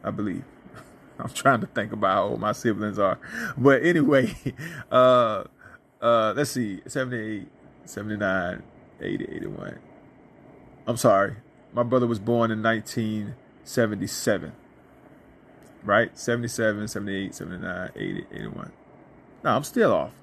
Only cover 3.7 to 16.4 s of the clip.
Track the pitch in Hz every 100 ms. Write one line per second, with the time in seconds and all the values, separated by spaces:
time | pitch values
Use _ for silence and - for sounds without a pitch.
3.7 | 135 151 170 139 139 117 - - 127 160
4.7 | 156 - 127 127 127 117 104 - _ -
5.7 | - _ _ 117 117 110 104 143 127 110
6.7 | 95 - - 131 123 110 104 - - -
7.7 | - - - 104 107 101 95 87 101 -
8.7 | - - - 50 50 - - - - 50
9.7 | - - - - - - - - - -
10.7 | - - 117 123 98 101 104 - _ -
11.7 | - 120 127 120 113 104 120 113 110 110
12.7 | 113 107 - 110 107 101 - - - -
13.7 | - 113 104 107 - - 101 82 - -
14.7 | - - - - - - - - - -
15.7 | - 104 104 113 - - 120